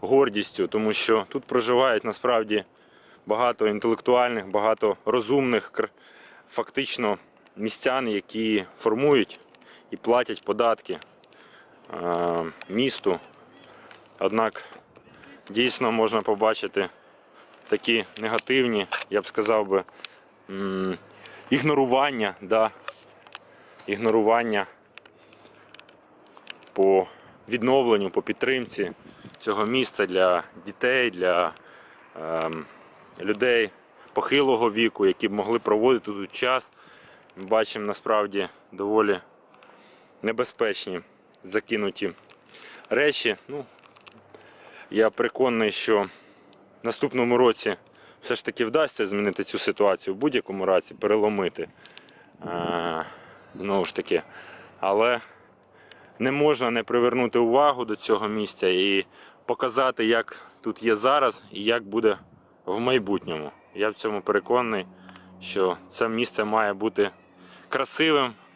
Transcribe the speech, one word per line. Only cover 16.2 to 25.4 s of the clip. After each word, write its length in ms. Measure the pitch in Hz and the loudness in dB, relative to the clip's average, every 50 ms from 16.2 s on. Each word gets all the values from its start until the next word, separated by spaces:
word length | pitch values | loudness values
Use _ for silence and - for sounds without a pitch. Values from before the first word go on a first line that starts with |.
| 101 | 0
побачити 680 | - 110 98 110 110 110 - - 98 - - 98 90 - - _ - _ _ _ _ _ - - _ - - - - | 0 0 2 2 0 0 0 -4 -6 -2 -2 -4 -4 -6 -16 _ -20 _ _ _ _ _ -20 -20 _ -20 -20 -6 -2
такі 360 | - 104 - - 117 113 98 - - - | -2 -2 0 0 0 0 0 -4 -8 -8
негативні, 680 | 110 110 113 117 - - 127 135 131 123 113 104 98 - - - - - | -6 -4 -4 -4 -2 0 0 2 2 2 0 -2 -2 -2 -6 -8 -8 -2
я 100 | 95 104 | -4 -4
б 60 | 95 | -4
сказав 400 | - - - 107 104 113 110 104 | -2 -4 -4 0 2 2 2 2
би, 180 | 98 95 95 92 - - - - - - - _ _ _ _ _ _ | 2 0 0 0 -2 -14 -18 -18 -18 -18 -18 _ _ _ _ _ _
м, 480 | 98 98 101 95 95 95 95 92 90 85 - - - - - - - - - - | -10 -8 -6 -6 -4 -4 -4 -4 -6 -8 -10 -20 -20 -20 -20 -20 -20 -20 -4 -2
ігнорування, 840 | 127 135 127 151 147 143 135 127 123 131 139 147 139 120 110 101 92 - | -2 0 2 2 4 4 4 4 4 2 2 2 0 0 -2 -2 -4 -6
да, 300 | 104 92 107 110 110 110 - - - - - - - - - - - - - - - - - - - - - - - | -4 0 2 2 2 2 -2 -6 -16 -18 -18 -18 -20 -20 -20 -20 -20 -20 -20 -20 -20 -20 -20 -20 -20 -20 -20 -20 -8
ігнорування 800 | - 101 98 113 113 107 113 107 104 113 117 120 117 107 101 98 - - _ _ _ _ - _ - _ _ _ _ - _ | -6 -6 -2 0 2 2 4 4 4 2 2 2 0 -2 -2 -4 -4 -8 _ _ _ _ -20 _ -20 _ _ _ _ -20 _